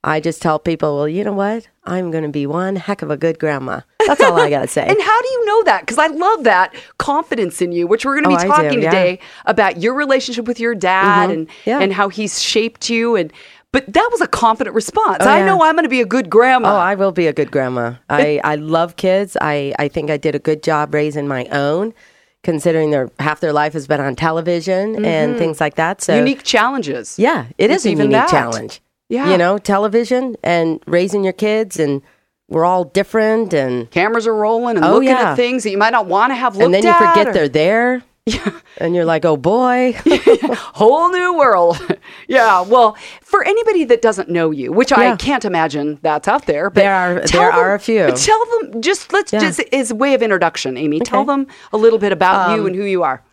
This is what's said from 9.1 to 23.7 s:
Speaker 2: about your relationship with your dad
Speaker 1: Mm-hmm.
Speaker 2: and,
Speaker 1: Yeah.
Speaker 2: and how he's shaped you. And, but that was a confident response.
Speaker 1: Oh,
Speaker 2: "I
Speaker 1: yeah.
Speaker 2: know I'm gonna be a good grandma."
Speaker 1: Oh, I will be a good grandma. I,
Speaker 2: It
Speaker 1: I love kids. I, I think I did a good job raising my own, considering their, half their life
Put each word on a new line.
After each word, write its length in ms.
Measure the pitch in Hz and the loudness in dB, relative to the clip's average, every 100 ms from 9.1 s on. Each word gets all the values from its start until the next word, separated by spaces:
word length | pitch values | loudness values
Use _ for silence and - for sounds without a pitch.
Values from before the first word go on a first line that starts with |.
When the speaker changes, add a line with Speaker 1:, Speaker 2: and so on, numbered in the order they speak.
| 180 - - | -2 -14 -6
Speaker 2:
about 380 | - 196 196 170 | -2 2 0 0
your 100 | 208 | -2
relationship 540 | 262 294 269 254 240 233 | -2 0 0 -2 -8 -6
with 120 | 240 | -4
your 160 | 233 | -4
dad 540 | 220 180 185 196 202 202 | -2 0 2 4 4 2
Speaker 1:
Mm-hmm. 40 | |
Speaker 2:
and, 160 | 160 160 - - | -2 -8 -8 -4
Speaker 1:
Yeah. 140 | 269 | 0
Speaker 2:
and 120 | 196 | 0
how 160 | 190 202 | 0 -4
he's 320 | 202 214 - | -4 -6 -4
shaped 480 | - 220 226 _ - | -2 -2 -2 _ -4
you. 260 | 233 233 220 | -2 0 0
And, 140 | 160 - - - _ | -2 -10 -20 -20 _
but 200 | 277 269 | -4 0
that 160 | 262 466 | 0 0
was 100 | 466 | 0
a 40 | 349 | -2
confident 480 | - 233 226 214 | 2 0 2 -2
response. 440 | 220 - - 262 190 | -4 -2 -2 -2 2
Speaker 1:
Oh, 80 | 254 | 4
Speaker 2:
"I 120 | 294 | 4
Speaker 1:
yeah. 40 | |
Speaker 2:
know 180 | 381 381 | 4 4
I'm 140 | 320 320 | 4 2
gonna 120 | 320 | 0
be 100 | 254 | 0
a 60 | 208 | 0
good 240 | 240 185 | -2 2
grandma." 420 | 208 247 254 220 | 4 4 4 2
Speaker 1:
Oh, 40 | 202 | 2
I 160 | 180 | 0
will 180 | 196 196 | 0 0
be 140 | 175 165 | 0 0
a 60 | |
good 160 | 147 139 | 0 -2
grandma. 420 | 143 127 127 120 120 - | -2 -2 -2 -4 -8 -4
I, 120 | 139 | 0
Speaker 2:
It 180 | 151 147 | 0 0
Speaker 1:
I 120 | - 151 | -2 -4
love 400 | 156 165 170 - | -2 -2 -2 -2
kids. 400 | 185 190 202 - | 0 0 -2 -4
I, 360 | - 147 139 - | -2 -2 -4 -4
I 100 | 147 | -4
think 220 | 170 147 | -4 -4
I 60 | 147 | -2
did 180 | 156 | -2
a 40 | 143 | -2
good 240 | - 156 | -4 -2
job 320 | 160 151 147 | -2 -2 -2
raising 340 | 151 151 147 143 | -2 -2 -4 -6
my 160 | 131 127 | -6 -4
own, 400 | 143 143 160 208 - _ _ _ _ | -4 -2 -2 -4 -10 _ _ _ _
considering 480 | - 156 170 160 151 | -6 -2 0 0 0
their, 200 | 147 123 - | 0 -4 -4
half 220 | 143 151 | -6 -2
their 120 | 165 | -2
life 200 | 147 151 | 0 -2